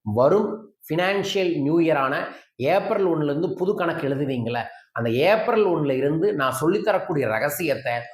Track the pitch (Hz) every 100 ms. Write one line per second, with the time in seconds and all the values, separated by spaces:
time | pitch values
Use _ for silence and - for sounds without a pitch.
0 | 107 104 135 196 233 - - _ - 160
1 | 185 196 190 202 180 160 139 165 160 147
2 | 135 151 - - - _ 131 185 196 208
3 | 185 165 147 143 175 - 185 208 175 165
4 | 139 135 143 131 113 120 113 - _ -
5 | 117 117 160 220 220 214 196 165 147 131
6 | 139 160 196 151 131 123 156 202 220 190
7 | - 156 120 110 143 143 160 131 127 120
8 | 120